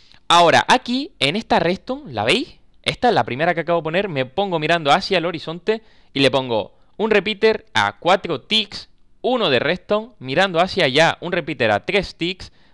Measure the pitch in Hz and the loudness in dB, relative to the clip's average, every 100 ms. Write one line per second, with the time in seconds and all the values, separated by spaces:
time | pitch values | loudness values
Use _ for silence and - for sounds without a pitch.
0 | _ - - 170 170 127 - 247 - 254 | _ -12 2 4 6 4 4 0 0 -6
1 | 302 - 135 196 - 220 165 185 - 269 | -6 -4 -4 -4 0 0 0 -2 -6 -10
2 | 254 110 113 214 339 - _ _ - 156 | -8 -4 0 0 -4 -14 _ _ -8 -2
3 | 247 160 113 123 170 165 160 170 156 175 | 0 2 0 -2 -2 -2 -2 -2 -2 -4
4 | 202 139 127 - 202 165 156 170 143 170 | -2 -4 -4 -4 -4 -2 0 0 2 0
5 | - 180 170 160 - 170 - 226 - _ | 0 -2 -2 -6 -10 -8 -4 -4 -6 _
6 | _ 135 135 135 127 110 - _ _ - | _ 0 2 2 0 -2 -2 _ _ -4
7 | 220 208 214 196 220 214 - - 101 - | 0 0 0 0 2 0 -2 0 0 0
8 | 165 240 175 135 - 220 202 - - _ | 0 0 0 -8 -2 -2 -2 -10 -18 _
9 | _ _ 220 247 185 123 143 180 - 214 | _ _ -2 0 2 2 0 -2 -2 -2
10 | 226 - 127 143 196 165 185 190 147 131 | -4 -12 -4 0 0 0 0 0 0 4
11 | 160 - 175 175 151 131 113 104 - 196 | 2 0 -4 -4 -4 -2 0 0 0 -4
12 | 175 - 170 185 - _ _ | -4 -6 -8 -8 -14 _ _